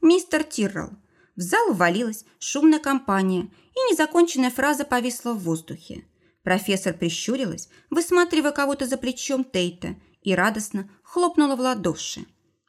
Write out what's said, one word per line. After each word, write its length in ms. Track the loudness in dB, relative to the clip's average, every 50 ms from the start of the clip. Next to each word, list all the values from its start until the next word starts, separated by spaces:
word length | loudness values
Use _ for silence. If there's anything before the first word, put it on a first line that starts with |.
мистер 420 | 4 6 6 4 2 0 -2 -2 -2
Тиррелл". 480 | -4 -4 -4 -2 -2 -4 -6 -10 -10 -14 -18 _ _ _ _ _ _ _
В 60 | -10
зал 320 | -4 0 0 2 2 2 2
ввалилась 520 | 2 2 2 2 0 -2 -4 -6 -8 -14 _ _ _
шумная 400 | -8 -6 2 4 6 6 6 6
компания, 720 | 2 0 -2 0 0 0 0 2 2 2 0 0 -4 -6 -12 _ _ _ -4
и 160 | 0 0 2
незаконченная 580 | 2 2 2 2 4 4 4 4 4 2 0 0
фраза 360 | 0 0 0 0 0 0 -2
повисла 480 | 0 0 0 0 -2 -6 -6 -6 -6 -6
в 60 | -4
воздухе. 640 | -2 -2 -2 -2 -4 -10 -16 -16 -14 -16 -16 -16 -16 _ _ _ _ _ _ _ -2
Профессор 500 | 0 0 0 0 0 -2 -2 -2 -4 -4
прищурилась, 760 | -2 -4 -4 -4 -4 -4 -4 -2 -2 -2 -4 -6 -8 -12 -18 _ -20 _ -4
высматривая 600 | -2 -2 0 2 4 2 4 4 2 2 2 0
кого-то 360 | 0 0 -2 -2 -2 -4 -4
за 100 | -4 -4
плечом 460 | -4 -4 -6 -6 -6 -4 -4 -2 -2 -2
Тейта, 520 | -2 -2 -2 -2 -2 -4 -8 -12 -12 -12 -14 -18 _ _ _ -2
и 100 | 0 0
радостно 560 | 2 2 0 0 -4 -6 -6 -6 -8 -8 -10 -16 _ _
хлопнула 520 | -6 -2 0 0 2 2 2 2 2 2
в 40 | 0
ладоши. 680 | 0 -2 -2 -2 -2 -4 -4 -4 -8 -10 -10 -12 -14 -18 _ _ _ _ _ _ _